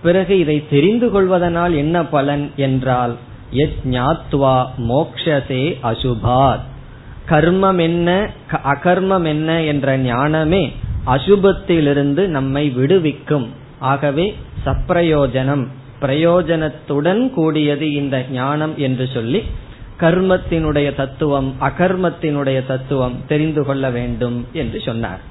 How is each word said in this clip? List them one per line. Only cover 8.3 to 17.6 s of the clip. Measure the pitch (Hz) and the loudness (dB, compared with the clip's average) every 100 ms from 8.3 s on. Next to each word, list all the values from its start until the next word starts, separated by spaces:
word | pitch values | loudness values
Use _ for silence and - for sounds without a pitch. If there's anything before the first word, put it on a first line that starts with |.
| - - | -8 -6
க-, | 160 139 | -4 -2
அகர்மம் | 139 180 180 190 190 165 | 0 2 2 2 0 0
என்ன | 151 156 165 | 0 0 0
என்ற | 156 147 135 135 | 0 0 0 0
ஞானமே | 127 120 143 156 156 190 156 - - - - | 0 0 0 2 2 2 0 -4 -6 -4 0
அசுபத்திலிருந்து | 131 160 202 190 190 - 170 143 143 143 139 196 | 0 4 6 6 2 0 2 4 2 2 2 0
நம்மை | 147 135 139 147 | 0 -2 0 0
விடுவிக்கும். | 123 139 190 156 135 - 151 113 - - - | 0 4 4 2 -4 -2 -2 -2 -10 -20 -6
ஆகவே | 131 139 147 139 190 - - - | -2 0 0 0 -2 -4 -12 -8
சப்பிரயோஜனம், | 139 139 - 175 170 151 135 127 131 139 120 - - - | -4 -2 0 2 4 4 2 0 0 0 -2 -8 -20 -6
பிரயோஜனத்துடன் | 139 139 165 175 160 165 156 147 - 143 156 202 262 | -2 2 4 2 2 -2 -2 -6 -4 0 2 2 0
கூடியது | - 160 151 | 0 0 2